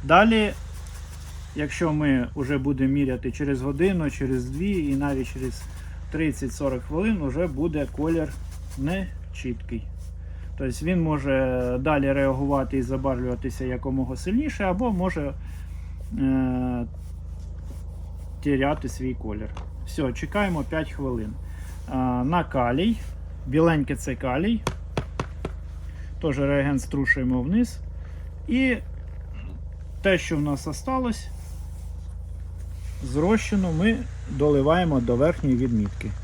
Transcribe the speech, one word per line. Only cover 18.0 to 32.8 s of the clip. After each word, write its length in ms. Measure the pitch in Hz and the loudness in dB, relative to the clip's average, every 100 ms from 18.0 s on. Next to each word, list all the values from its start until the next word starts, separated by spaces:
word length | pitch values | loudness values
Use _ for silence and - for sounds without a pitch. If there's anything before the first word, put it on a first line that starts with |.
| - - - - | -10 -10 -10 -4
тіряти 480 | 143 139 139 135 131 | 0 2 2 0 -4
свій 260 | - 131 | -4 -4
колір. 340 | 120 110 104 107 - - - - | -4 -6 -6 -6 -8 -10 -10 -8
Все, 260 | - 139 | -2 -2
чекаємо 500 | 120 - - 202 165 | -2 -2 0 2 0
п'ять 300 | 139 160 151 | 0 -2 -2
хвилин. 400 | - - 123 110 220 - - - - - | -4 -4 -2 -4 -8 -10 -10 -10 -10 -6
Е, 40 | 135 127 123 | -2 0 2
на 200 | 127 175 | 2 2
калій. 520 | 160 139 120 131 196 226 - - - - - | 2 2 2 4 2 0 -4 -8 -10 -8 0
Біленьке — 500 | 143 170 160 131 139 | 4 6 4 2 -2
це 200 | - 127 | -4 -2
калій. 440 | 131 127 190 226 - - - - - - - - - - - - - - - - | 0 2 2 2 0 -4 -4 -4 -4 -6 -8 -6 -8 -8 -10 -10 -10 -10 -10 -4
Теж 160 | 160 131 | -2 2
реагент 420 | 139 143 139 139 | 2 4 4 2
струшуємо 640 | - 143 135 - 127 127 | 0 -2 2 2 2 2
вниз. 360 | 127 208 240 - - - - - - - - | 2 2 2 -2 -8 -10 -10 -10 -10 -10 -2
І 280 | 240 262 226 - - - - - - - - - - - - | 2 4 2 -4 -10 -10 -10 -10 -10 -10 -10 -10 -10 -10 0
те, 160 | 196 180 | 4 4
що 180 | - 160 | 4 0
в 40 | |
нас 260 | 147 139 - | 2 0 -2
осталось, 600 | 147 - 262 247 220 - - - - - - - - - - - - - - - - | -6 -2 0 0 -2 -4 -10 -10 -8 -8 -8 -8 -8 -8 -10 -10 -8 -8 -8 -8 -8